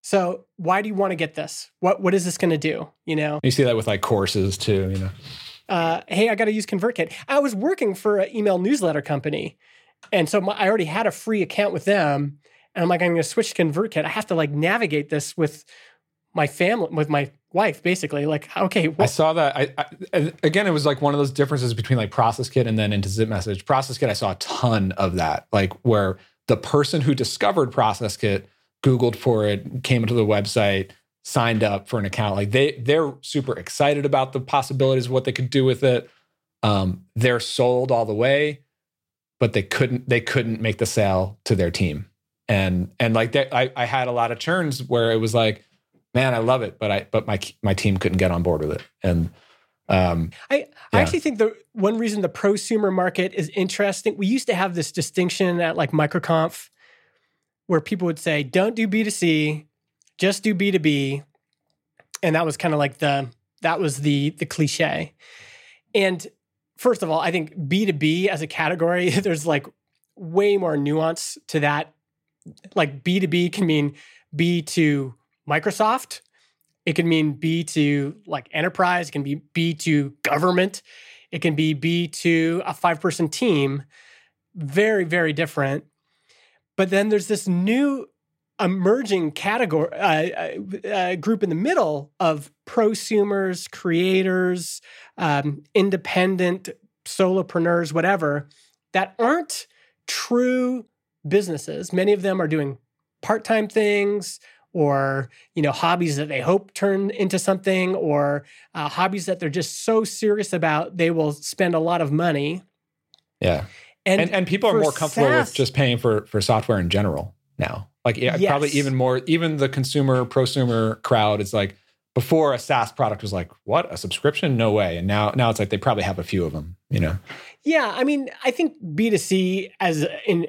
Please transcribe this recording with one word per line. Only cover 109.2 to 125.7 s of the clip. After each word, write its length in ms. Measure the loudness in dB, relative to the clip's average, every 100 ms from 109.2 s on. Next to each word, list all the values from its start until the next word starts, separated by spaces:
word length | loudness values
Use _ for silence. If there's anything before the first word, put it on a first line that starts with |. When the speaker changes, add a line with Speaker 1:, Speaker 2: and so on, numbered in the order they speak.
| -4
Speaker 1:
that 120 | -4
they're 120 | -2
just 340 | -2 -4 -4
so 180 | 0 2
serious 500 | 0 -2 0 0 -2
about, 420 | 0 2 0 -2 0
they 140 | 0
will 220 | 2 0
spend 420 | -2 -10 -2 0
a 40 | 2
lot 220 | 2 0
of 100 | 2
money. 520 | 2 2 0 -2 -6 -12 _ _ _ _ _ _ _
Speaker 2:
Yeah. 280 | 0 0 -4 -14 -20 _ 0
Speaker 1:
And 160 | 2
Speaker 2:
And, 80 | 2
and 160 | 0 0
people 240 | 0 2
are 20 |
Speaker 1:
for 80 | 4
Speaker 2:
more 120 | 2
comfortable 360 | 0 -4 2 2
with 200 | 2 0
Speaker 1:
saas 40 |
Speaker 2:
just 220 | -2 -2
paying 240 | 2 2 2
for, 260 | 2 0
for 160 | 0 -4
software 380 | 2 2 2 0
in 100 | 2
general 460 | 2 0 -2 -6 _ _ -6
now. 300 | -6 -6 -14 _
Like, 140 | -4 0
yeah, 220 | -2 0 2
probably 200 | 2 0
Speaker 1:
Yes. 80 | 0
Speaker 2:
even 180 | 0
more, 240 | 0 2 0 0
even 320 | 0 0 0
the 100 | -2
consumer, 560 | 0 -2 0 2 2
prosumer 800 | 2 0 0 0 0 2 0 -2
crowd 400 | 0 2 4 2
is 100 | 0
like, 240 | -2 -2 -6 _ _ _
before 400 | -4 2 4 4
a 40 | 0
SaaS 340 | 0 0 0
product 280 | 0 -2 -2
was 100 | -4
like, 200 | -6 -6 -12
"What? 280 | -2 -2 0
A 40 | -8
subscription? 600 | -8 0 0 0 0 2
No 160 | 4
way." 240 | 4 2 0
And 100 | 0
now, 260 | 2 2 2
now 140 | 0
it's 80 | 2
like 100 |
they 100 | -2